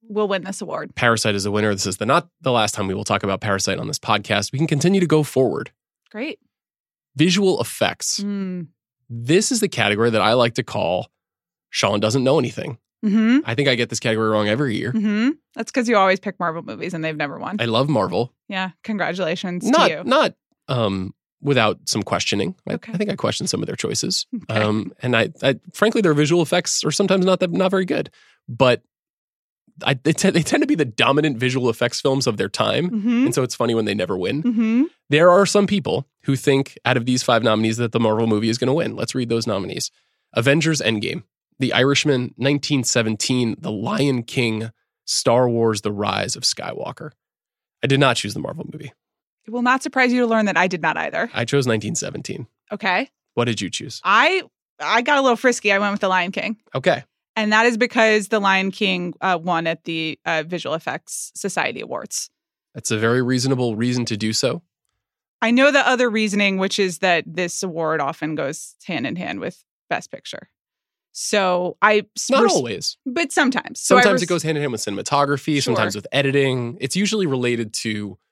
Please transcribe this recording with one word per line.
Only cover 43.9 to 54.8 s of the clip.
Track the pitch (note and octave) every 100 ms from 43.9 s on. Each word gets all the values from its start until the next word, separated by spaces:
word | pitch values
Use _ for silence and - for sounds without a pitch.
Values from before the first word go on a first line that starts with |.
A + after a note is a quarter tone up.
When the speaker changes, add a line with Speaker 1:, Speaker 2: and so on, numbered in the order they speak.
| A2+ C#3+ B2
Speaker 2:
King, | A2+ C3+ A#2 A2 A2+ - _ _ -
Star | - B2+ B2 B2
Wars, | A#2 A2+ G#2
The | G#2
Rise | G2+ G2+ G2+ G2 -
of |
Skywalker. | - - E2+ - - - - - _ _ _ _ _ _
I | B2+
did | C#3
not | C#3 A2+
choose | G#2
the | -
Marvel | - E3 -
movie. | - C#3+ - _ _ _ _ -
Speaker 1:
It |
will | A#3+
not | B3 C4
surprise | D4+ C4 B3
you | B3
to | A#3
learn | A3+ G#3
that | E3
I | F#3
did | F3
not | D#3+ E2
either. | - E3 A#3
Speaker 2:
I | -
chose | A2+ C#3+ B2
nineteen | A2 A#2+
seventeen. | E3+ F#2+ - - G2 A#2 _ -
Speaker 1:
Okay. | - F#3+ F#3 C#4 _ _
Speaker 2:
What | A#2
did | A#2+ G#2
you | F#2+
choose? | - - -
Speaker 1:
I, | F3+ A3 D4+ F#4 - _ _ -